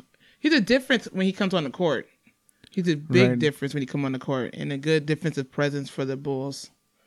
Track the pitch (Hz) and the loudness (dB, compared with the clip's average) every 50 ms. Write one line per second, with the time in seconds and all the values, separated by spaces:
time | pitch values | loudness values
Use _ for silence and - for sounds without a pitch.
0 | - _ _ _ _ _ _ _ - 302 320 277 190 - 240 277 254 - 269 226 | -20 _ _ _ _ _ _ _ 2 4 4 4 6 6 4 2 4 2 0 0
1 | - - - 185 190 196 185 - 208 185 185 180 151 131 - - 180 165 135 107 | 0 -4 -4 0 0 0 0 0 0 0 0 0 -2 -2 -2 0 0 0 0 0
2 | - _ _ _ _ _ _ _ _ _ _ _ _ - - 196 175 175 160 147 | -4 _ _ _ _ _ _ _ _ _ _ _ _ -8 -4 -2 0 0 0 0
3 | 151 156 123 123 127 123 127 120 156 147 139 - 135 143 143 147 135 127 - 147 | 0 2 4 6 6 6 4 4 2 0 0 -2 -6 -6 -4 -4 -6 -4 -4 -4
4 | 139 135 131 131 - - 139 131 117 - - - 143 143 143 139 139 156 160 156 | -2 -2 -4 -6 -4 -4 -4 -4 -4 -6 -8 -8 -8 -6 -6 -4 0 2 2 2
5 | 147 147 156 147 - 160 143 147 135 - - - 147 143 143 143 139 139 - - | 2 0 -2 -2 -2 -4 -4 -4 -6 -6 -2 -2 -2 0 -2 -4 -8 -8 -6 -6
6 | 139 131 135 135 143 147 139 131 135 139 135 - - - _ _ _ _ _ _ | -4 -4 -4 -6 -4 -4 -4 -4 -4 -6 -8 -10 -14 -18 _ _ _ _ _ _
7 | _ | _